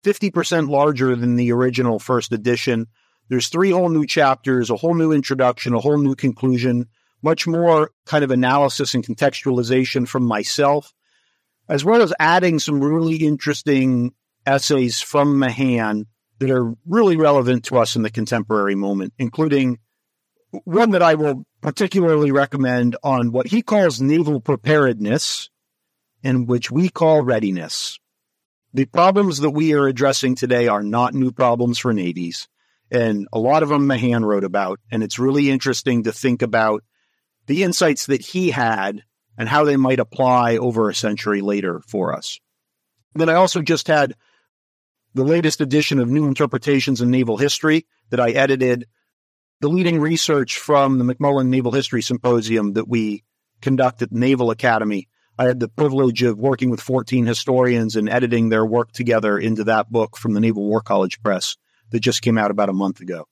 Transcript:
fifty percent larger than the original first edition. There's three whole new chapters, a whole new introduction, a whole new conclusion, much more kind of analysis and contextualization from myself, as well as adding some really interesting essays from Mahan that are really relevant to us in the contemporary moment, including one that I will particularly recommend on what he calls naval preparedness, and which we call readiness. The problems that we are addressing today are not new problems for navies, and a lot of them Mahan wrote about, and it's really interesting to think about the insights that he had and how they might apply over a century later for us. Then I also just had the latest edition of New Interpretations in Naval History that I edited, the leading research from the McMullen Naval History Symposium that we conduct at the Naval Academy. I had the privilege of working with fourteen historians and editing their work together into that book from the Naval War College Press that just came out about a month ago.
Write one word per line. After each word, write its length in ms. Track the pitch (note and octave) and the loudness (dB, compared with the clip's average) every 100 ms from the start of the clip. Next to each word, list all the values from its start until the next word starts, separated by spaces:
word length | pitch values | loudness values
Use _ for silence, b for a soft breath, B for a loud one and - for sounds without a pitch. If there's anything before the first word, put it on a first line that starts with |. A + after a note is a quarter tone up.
fifty 260 | G3+ G3+ G3+ | -2 -2 -2
percent 400 | E3+ D3+ E3+ C#3+ | -2 0 -2 0
larger 460 | C#3 D3+ C3+ B2+ B2 | 2 2 2 0 0
than 220 | A#2+ A#2+ | 0 0
the 140 | A#2+ | 0
original 460 | A#2+ B2+ B2 B2 G#2+ | 2 0 0 -2 -2
first 340 | - B2 - | -2 -2 -2
edition. 560 | A2+ A#2 A#2+ - A#2 A2+ _ _ _ _ | -4 -2 -2 0 -2 -4 _ _ _ _
There's 180 | B2+ - | -4 -2
three 240 | E3 G3 | 0 2
whole 180 | F3 F3 | 2 2
new 160 | D#3+ C#3+ | 0 0
chapters, 640 | D#3+ C#3 C3 C3+ B2+ A2+ | 2 2 2 0 0 0
a 60 | A2+ | -2
whole 180 | E3 | 0
new 180 | E3+ D#3+ | 0 2
introduction, 640 | D3+ C3 C3+ B2+ A#2 B2+ | 2 0 0 0 0 -2
a 60 | A#2 | 0
whole 180 | C3+ D3 | 0 2
new 160 | C#3 | 0
conclusion, 760 | C3+ C3+ - C3 B2+ B2 A#2+ A#2+ _ _ _ | 0 -4 -2 0 0 0 -2 -4 _ _ _
much 240 | D3+ D#3+ E3+ | -2 -2 -2
more 440 | E3 E3+ D#3+ D3+ _ - | 0 4 2 0 _ -2
kind 180 | D3+ | 0
of 60 | C#3 | 2
analysis 640 | B2+ B2+ C#3 C#3 - C3+ | 2 2 2 0 0 -2
and 100 | B2+ | -4
contextualization 1040 | G#2+ A2+ C#3+ - C3+ B2 A#2+ C3 C3 C#3 A#2+ | -4 -2 -2 0 -2 -2 2 0 0 -2 -2
from 160 | C3+ | -2
myself, 680 | A#2+ G#2+ G#2 - C#3+ D3 - _ _ _ _ _ _ _ - | 0 -2 -2 0 2 0 -4 _ _ _ _ _ _ _ -6
as 160 | C#3+ D#3+ | -2 2
well 160 | A#3 | 4
as 120 | F#3+ - | 4 2
adding 400 | D#3+ F3+ F3+ D#3 | 2 4 2 0
some 240 | - C#3+ | 0 0
really 320 | C#3+ D#3+ E3 D#3+ | 0 0 0 0
interesting 1000 | D3+ D3 D3 C#3+ D3+ C#3 C3 B2 A#2+ _ _ _ - | 0 0 -2 -4 0 2 2 0 -2 _ _ _ 0
essays 560 | C#3 - C#3 B2 A2+ | 0 2 0 0 -4
from 380 | - D3 C#3+ C#3 | -2 0 2 2
Mahan 640 | C3 A#2 C3+ A#2+ A2 G#2+ G#2+ _ _ _ | 0 0 0 0 -2 -4 -6 _ _ _
that 120 | C3+ | -2
are 220 | B2+ A#2 A#2 E3 | 0 0 -6 -2
really 300 | G#3 G#3 D#3+ | 2 4 4
relevant 480 | D#3 C#3+ B2 B2+ - | 4 4 2 0 0
to 120 | B2+ | 0
us 180 | A2 A#2+ | 0 0
in 60 | |
the 100 | G#2+ | -2
contemporary 640 | A2 G#2+ A#2 G2+ G#2+ G2+ G2 | -4 -4 -4 -2 0 0 -2
moment, 380 | G2+ G2 F#2+ - | -2 -4 -6 -6
including 640 | B2 - D#3 C#3+ B2+ A#2 _ _ _ _ _ _ _ - - | -8 -2 0 2 0 -4 _ _ _ _ _ _ _ -14 -2
one 260 | F3+ A#3 | 0 2
that 100 | F#3+ | 4
I 140 | E3+ D#3 | 4 2
will 300 | D3+ C3 - _ | 0 -4 -10 _
particularly 680 | D3+ - F#3+ G3 E3+ D#3 D3 | -8 -2 -2 2 2 2 2
recommend 680 | C#3 C#3 C#3+ C3 B2 B2 A#2 | 2 0 -2 0 2 0 -2
on 280 | C#3 C3 A#2+ | -2 -2 0
what 160 | A#2+ - | -2 -2
he 140 | A3+ | -2
calls 400 | - G#3 F3+ A#2+ | 0 2 2 0
naval 400 | C3+ D#3+ D3+ C#3+ | 0 2 0 -2
preparedness, 1080 | A2+ C3 B2+ D3+ C3+ A#2 G#2 C#3 - - - _ _ _ _ _ _ _ | -2 -2 2 2 2 0 -2 -2 -2 -8 -12 _ _ _ _ _ _ _
and 240 | C3+ B2+ A#2+ | -2 -2 0
which 240 | B2 - | -2 -2
we 200 | C3 F3+ | 0 -2
call 320 | - D#3+ D#3 | 2 2 4
readiness. 760 | B2+ A2+ G#2 F#2 D#2 - - - _ _ _ _ _ _ _ | 2 0 0 -4 -6 -10 -10 -14 _ _ _ _ _ _ _
The 120 | C3 C3+ | -4 -2
problems 540 | F3 F#3 G3 G3+ C#3 | 2 4 4 0 0
that 120 | D3 | -2
we 220 | D3+ D#3+ | 0 2
are 140 | D3 C#3 | 2 2
addressing 480 | B2 C#3 C3 C3 B2+ | 2 0 0 -2 -2
today 320 | B2+ B2 A#2+ | 0 2 2
are 160 | G#2 | 0
not 300 | G#2 A2+ B2 | -2 0 0
new 180 | C#3+ B2+ | 0 -4
problems 480 | A#2 B2+ A#2+ A#2+ A#2 | 0 0 2 0 -2
for 140 | B2+ | -2
navies, 560 | G#2+ F2 E2+ E2+ - - _ _ _ _ | -2 -2 -6 -8 -10 -16 _ _ _ _
and 360 | B2 A2+ G#2 G2 | -2 0 -2 -4
a 60 | A2+ | -2
lot 240 | A#2+ D3+ | 2 2
of 60 | D3+ | 2
them 180 | D3 C#3 | 0 2
Mahan 380 | B2+ B2 A#2+ G#2+ | 0 0 0 0
wrote 180 | G2+ | 0
about, 360 | G2 G2 F#2+ G2 _ | -2 -2 -4 -6 _
and 100 | A#2 | -6
it's 160 | G#2 - | -6 -2
really 320 | C3 C#3+ C#3+ | 0 2 0
interesting 540 | C3+ C#3 A#2+ C3+ A#2+ | 0 -2 -4 -2 -2
to 80 | A2 | -2
think 320 | - C3+ A#2+ | -2 -2 -2
about 400 | A#2+ A2+ A2 G#2+ _ _ _ _ _ _ - | 0 0 0 -2 _ _ _ _ _ _ -6
the 160 | D3+ | -2
insights 420 | F#3+ F3 E3+ C#3 - | 0 2 0 0 -2
that 160 | C3+ | -4
he 300 | - F#3 F3+ | -4 -4 -2
had 520 | B2+ A#2 G#2+ G2 G#2 _ _ _ - | 0 -2 -2 -4 -8 _ _ _ -10
and 140 | A2+ | -2
how 140 | D3 | 2
they 140 | D3+ C#3 | 2 2
might 220 | C3 B2+ | 2 0
apply 580 | A#2 - B2+ B2 A#2+ A#2 | -2 -2 2 2 2 0
over 320 | B2 A2+ G#2+ | 0 0 -2
a 40 | |
century 480 | - A2+ G2+ G#2+ G2+ | -2 -4 -4 -2 -2
later 400 | G2 G#2 F#2+ E2+ - | -2 -2 -2 -6 -8
for 260 | G#2 F2 | -4 -4
us. 260 | C2+ - - _ _ _ _ _ _ _ D3+ | -6 -10 -16 _ _ _ _ _ _ _ -2
Then 140 | D#3+ | 2
I 40 | |
also 300 | E3 F#3 F#3+ | 4 2 0
just 240 | D3 D#3 - | -2 -2 2
had 280 | D#3 C3+ - _ _ _ _ _ _ _ _ _ C3 | 0 0 -4 _ _ _ _ _ _ _ _ _ -2
the 80 | |
latest 360 | C3+ E3+ D#3 - | 2 2 2 -2
edition 380 | C#3+ D3 D3 C#3 | 0 0 2 0
of 140 | A#2+ | 0
New 160 | C#3+ D3 | 0 0
Interpretations 760 | C3+ C#3 C3 D3 C#3 C3+ B2+ | 0 -2 -2 0 0 0 0
in 80 | B2 | 2
Naval 280 | B2+ A#2 G#2+ | 2 0 0
History 500 | C#3 - D#3 D#3 - _ _ | 0 0 0 0 -2 _ _
that 80 | B2 | 0
I 100 | A#2+ | 0
edited, 560 | B2 C3+ C3+ C3 B2 A#2+ _ _ _ _ _ _ _ | 2 2 2 0 -2 -6 _ _ _ _ _ _ _
the 100 | D3 | -2
leading 300 | F3+ F3 E3 | 0 0 0
research 580 | D3+ E3 - D3 B2 - | 0 -2 0 0 0 -6
from 420 | - C#3+ C#3 C3 | 0 2 2 2
the 60 | B2 | 0
McMullen 420 | B2+ C#3+ C#3 B2+ | 0 0 0 0
Naval 240 | C3 A#2+ | 0 0
History 320 | C3 - A#2+ | -2 -2 -4
Symposium 720 | - A#2+ B2 A#2+ A2 A2+ G2+ | -4 -4 0 0 2 0 0
that 140 | G#2 G#2 | -2 -2
we 360 | A#2 G#2+ G2+ _ _ _ _ | -2 -2 -6 _ _ _ _
conduct 420 | C3+ C3+ B2+ A#2 | -2 2 0 0
at 80 | A2+ | -6
the 80 | A2+ | 0
Naval 320 | B2+ C3+ A#2+ | 2 2 0
Academy. 560 | A2+ B2+ A2+ G#2+ G2+ - _ _ - | 0 0 2 0 -4 -8 _ _ -2
I 60 | B2+ | -2
had 140 | B2+ | 0
the 80 | A2+ | -6
privilege 540 | - D3 C3+ C3 A2+ | -2 0 2 0 2
of 160 | B2 G#2+ | -2 0
working 320 | C3+ B2+ B2+ | -2 0 -2
with 120 | A2 | -4
fourteen 440 | - B2+ A2+ B2+ A#2 | -4 -4 -2 -2 0
historians 720 | A2+ - B2+ B2 A#2+ A2 A2 | -2 0 0 2 0 0 -2
and 120 | G#2+ | -2
editing 420 | A#2+ B2 A#2 A2+ | -2 0 0 2
their 160 | A2 A2 | 0 0
work 260 | A#2+ A2+ | -2 -2
together 480 | - A#2+ A2+ G#2+ G2+ | -6 0 0 2 0
into 240 | A2+ A2 | -2 -2
that 280 | G#2+ A2 G#2+ | 0 0 0
book 240 | A2+ G#2+ - | -2 -4 -4
from 180 | A#2 | -4
the 60 | G#2 | 0
Naval 240 | A2+ G#2 G#2 | 0 0 -2
War 140 | A2 | -2
College 420 | - G2+ F#2+ - | 0 0 0 -4
Press 340 | G#2+ F#2+ - - _ _ _ | -4 -4 -6 -12 _ _ _
that 120 | A2+ | -2
just 200 | A#2+ - | -2 0
came 160 | B2 A2+ | 0 0
out 140 | G#2 | 2
about 180 | G2+ G2+ | 2 2
a 40 | |
month 280 | F#2+ G2 - | 0 -2 -4
ago. 260 | F2+ E2+ D#2 | -10 -12 -12